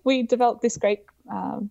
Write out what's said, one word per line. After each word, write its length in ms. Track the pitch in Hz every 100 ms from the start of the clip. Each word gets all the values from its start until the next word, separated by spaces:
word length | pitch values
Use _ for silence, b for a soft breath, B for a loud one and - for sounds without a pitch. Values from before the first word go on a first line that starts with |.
we 180 | 262 262
developed 400 | 240 247 240 214
this 140 | 240 -
great, 240 | 208 208 - _ -
uh, 280 | - 185 - 208